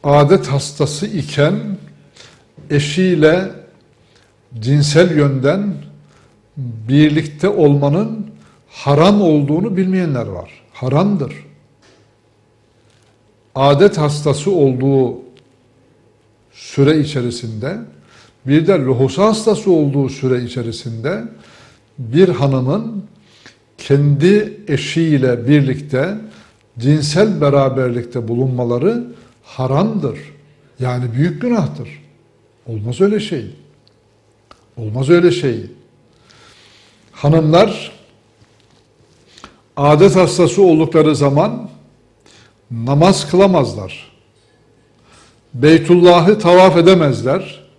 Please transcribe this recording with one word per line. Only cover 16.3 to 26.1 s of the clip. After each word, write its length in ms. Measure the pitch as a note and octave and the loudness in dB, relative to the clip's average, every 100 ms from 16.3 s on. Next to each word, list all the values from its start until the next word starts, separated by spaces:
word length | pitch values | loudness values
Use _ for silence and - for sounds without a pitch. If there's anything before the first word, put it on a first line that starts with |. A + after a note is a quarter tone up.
| _ _ | _ _
süre 480 | - - - C#3+ D#3 | -20 -10 0 2 2
içerisinde, 760 | C#3 C3+ A#2+ A#2 A2+ A2 C3 G#3 A#3 _ _ _ _ _ B2+ | -2 -4 -6 -8 -12 -10 -10 -10 -14 _ _ _ _ _ 0
bir 200 | D3 E3 | 2 2
de 60 | |
lohusa 520 | F#3 C3 B2 C3+ - | 0 0 0 0 0
hastası 460 | G#3+ A3 A3 G#3+ G3 | 0 0 -2 -2 0
olduğu 380 | E3 C#3+ C#3 C3 | 0 2 -2 -4
süre 360 | - C3 B2 | -4 -2 -2
içerisinde 800 | A#2+ C3 A#2 G#2+ A#2 A2+ C#3 G#3 A3+ - - - - _ _ - | -4 -8 -8 -10 -12 -8 -8 -8 -10 -18 -20 -20 -20 _ _ -16
bir 300 | A#2 C#3 F#3 | -4 2 2
hanımın 760 | C3 C#3 C3 B2+ F#3+ A3+ G#3 - _ _ _ - _ _ _ | 2 0 0 -2 -4 -6 -12 -14 _ _ _ -20 _ _ _
kendi 840 | - C#3 D3 C#3 E3+ G#3+ G#3+ - - | -2 0 2 2 4 2 0 -10 -6
eşiyle 800 | C#3+ - E3 E3 D3 B2+ A#2+ A2+ | -6 -4 -2 0 2 0 -2 2
birlikte 680 | D3 C3 B2 - B2+ E3 | 2 2 -4 -6 -4 -4